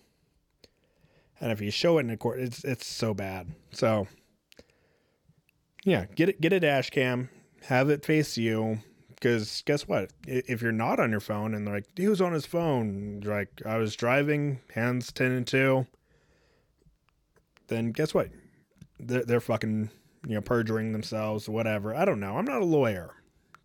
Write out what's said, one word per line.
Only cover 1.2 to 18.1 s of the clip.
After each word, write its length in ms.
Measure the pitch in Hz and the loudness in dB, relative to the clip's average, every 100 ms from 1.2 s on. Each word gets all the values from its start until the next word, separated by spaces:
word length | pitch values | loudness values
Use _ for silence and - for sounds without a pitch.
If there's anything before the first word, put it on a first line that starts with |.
| _ - | _ -8
And 100 | 117 | -4
if 80 | 107 | -4
you 100 | 104 | -4
show 280 | - 170 160 | 0 4 4
it 80 | 120 | 2
in 40 | |
a 80 | 110 | -2
court, 220 | 117 127 | -4 -2
it's, 240 | 127 - | -6 -6
it's 240 | 139 123 - | -6 -6 -6
so 260 | - 113 | -4 -2
bad. 400 | 101 95 95 90 - _ | -2 -6 -8 -10 -16 _
So, 360 | - 117 107 95 - _ _ _ - _ _ _ _ _ _ _ _ _ _ _ - | -2 2 2 -2 -10 _ _ _ -20 _ _ _ _ _ _ _ _ _ _ _ -4
yeah, 220 | 190 143 90 - | 0 0 0 0
get 140 | 175 | 0
it, 100 | 190 | 2
get 140 | 160 | 2
a 80 | 190 | 4
dash 280 | 156 139 - | 4 2 0
cam, 380 | 143 127 123 127 - _ _ | 0 2 0 -4 -10 _ _
have 260 | - 127 139 | 0 4 4
it 160 | 143 - | 2 2
face 320 | 156 147 - | 2 0 0
you, 420 | 113 110 110 107 - _ - - | 0 0 0 -4 -8 _ -20 -2
'cause 420 | 120 113 107 - - | 2 2 0 -4 -2
guess 200 | 143 - | -2 0
what? 280 | 139 95 _ - | -2 -2 _ -6
I-, 160 | 127 - | -4 -2
if 140 | 117 | -2
you're 100 | 117 | 0
not 300 | 110 120 - | 0 0 0
on 100 | 127 | 0
your 80 | 107 | 0
phone 340 | - 104 107 | -2 -4 -4
and 140 | 107 104 | -4 -4
they're 80 | 101 | -6
like, 120 | - - | -6 -2
"He 100 | 202 | 2
was 140 | 196 | 2
on 100 | 180 | 2
his 140 | 160 - | 0 -2
phone," 760 | 170 170 131 107 98 104 104 | 0 2 2 0 -4 -6 -6
you're 140 | 104 104 | -2 -2
like, 140 | 98 - 110 | -2 -6 -4
"I 120 | 113 | 0
was 200 | 110 - | -2 0
driving, 640 | 120 135 147 147 147 131 - | 2 2 2 0 0 -4 -6
hands 380 | 113 120 123 - | -2 0 0 -4
ten 220 | - 127 | 0 0
and 120 | 127 127 | 0 2
two," 400 | 135 135 131 127 _ _ _ _ _ _ _ _ _ _ _ _ _ _ _ _ _ - | 2 4 4 0 _ _ _ _ _ _ _ _ _ _ _ _ _ _ _ _ _ -6
then 240 | 113 117 | -2 -2
guess 220 | 113 156 | -2 0